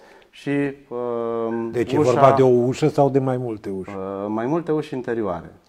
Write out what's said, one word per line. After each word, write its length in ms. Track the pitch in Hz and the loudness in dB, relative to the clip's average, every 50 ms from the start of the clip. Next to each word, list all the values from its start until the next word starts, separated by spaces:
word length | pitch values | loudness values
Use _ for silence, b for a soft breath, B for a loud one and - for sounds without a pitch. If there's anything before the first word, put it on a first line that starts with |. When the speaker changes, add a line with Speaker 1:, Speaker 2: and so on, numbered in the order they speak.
| B B B B B B | B B B B B B
Speaker 1:
Și, 200 | _ - - 143 | _ -12 -6 -4
uh, 1160 | 143 143 143 139 139 143 - - 123 120 123 120 117 117 117 117 117 117 113 113 113 117 113 113 | -2 -2 -2 -4 -6 -10 -16 -12 -10 -8 -6 -4 -4 -4 -4 -4 -4 -4 -4 -2 -4 -4 -4 -4
Speaker 2:
Deci 200 | 113 123 113 117 | -2 -2 -2 0
e 60 | 131 | 2
Speaker 1:
ușa 140 | 147 151 127 | 2 4 4
Speaker 2:
vorba 200 | 123 143 139 135 | 6 6 6 6
de 120 | 135 135 131 | 8 6 6
o 40 | |
ușă 400 | 131 123 123 120 127 123 - 156 | 6 6 4 4 2 0 2 0
sau 220 | 143 - - 139 139 | 0 4 4 2 4
de 100 | 127 139 | 4 2
mai 180 | 131 131 127 | 0 0 -2
multe 320 | 123 127 120 110 101 - 107 | -2 -4 -6 -8 -8 -8 -8
uși? 200 | 95 95 90 95 | -8 -8 -8 -10
Speaker 1:
Uh, 360 | 101 98 95 98 98 98 101 | -10 -8 -8 -8 -6 -6 -6
mai 180 | 104 107 113 117 | -4 -4 -2 -2
multe 260 | 131 156 170 160 170 | -2 -2 -2 -2 -2
uși 220 | 151 156 147 - 143 | -4 -4 -4 -6 -8
interioare. 600 | 131 120 127 117 113 107 95 87 85 80 80 - - _ | -8 -6 -4 -4 -2 -2 -4 -4 -6 -8 -14 -20 -20 _